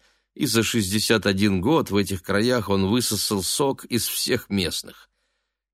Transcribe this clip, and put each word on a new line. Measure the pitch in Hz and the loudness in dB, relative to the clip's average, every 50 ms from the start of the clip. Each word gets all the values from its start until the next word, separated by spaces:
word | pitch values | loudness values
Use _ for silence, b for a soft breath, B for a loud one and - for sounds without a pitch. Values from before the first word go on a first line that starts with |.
| _ _ _ _ _ _ - | _ _ _ _ _ _ -8
и | - - | -4 -2
за | 131 110 117 110 | 0 2 2 2
шестьдесят | - - 120 104 92 101 110 101 - 120 110 90 | 2 0 0 0 0 0 0 2 2 2 2 4
один | 107 98 95 104 107 98 92 | 2 2 2 2 2 2 2
год | 87 123 160 156 170 - 95 | 2 2 2 2 2 0 0
в | |
этих | 104 101 92 98 95 - | 0 0 0 -4 -8 -4
краях | - 98 101 110 123 127 120 104 - | -2 0 0 2 2 0 0 0 0
он | 101 98 95 95 | 2 2 2 2
высосал | 110 123 113 - 113 95 - - 110 98 90 | 2 0 0 0 -2 -2 -2 -2 -2 -2 -2
сок | - - - 143 139 135 - - | -2 -2 0 0 0 -2 -4 -6
из | - - 113 - - | -4 -4 -2 -2 -2
всех | - - - 151 127 117 - - | -4 -4 -2 -2 -2 -2 -4 -2
местных. | 101 98 90 78 - - - - - - - _ _ _ _ _ _ _ _ _ _ _ _ _ | -2 -2 -2 -2 -4 -8 -10 -12 -16 -20 -20 _ _ _ _ _ _ _ _ _ _ _ _ _